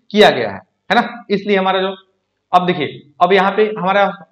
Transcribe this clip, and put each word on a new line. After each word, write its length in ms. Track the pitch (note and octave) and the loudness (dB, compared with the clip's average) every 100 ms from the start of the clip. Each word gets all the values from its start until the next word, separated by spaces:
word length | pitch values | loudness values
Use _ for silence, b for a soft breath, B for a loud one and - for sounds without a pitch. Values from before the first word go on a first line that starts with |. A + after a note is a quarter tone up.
| _ | _
किया 200 | G#3 F3+ | 2 4
गया 200 | C3+ G#2+ | 2 -6
है, 100 | G2 - _ - | -10 -18 _ -2
है 20 | |
ना, 300 | G#3+ A3 - - | -2 -2 -6 -6
इसलिए 260 | G3 G#3 F#3+ | -6 -2 -2
हमारा 240 | F#3+ F#3 | 0 -2
जो, 160 | F#3+ F#3+ _ _ _ _ - | -4 -8 _ _ _ _ 0
अब 140 | F3+ F3+ | 0 2
देखिए, 460 | D#3+ C3 - - - | -2 -4 -8 -10 -2
अब 100 | F3+ | 2
यहाँ 200 | F#3+ G3 | 2 2
पे 100 | G#3 G#3+ G#3+ | 0 -2 -2
हमारा 480 | F#3 G3+ F#3+ F3+ - | -2 0 0 -4 -6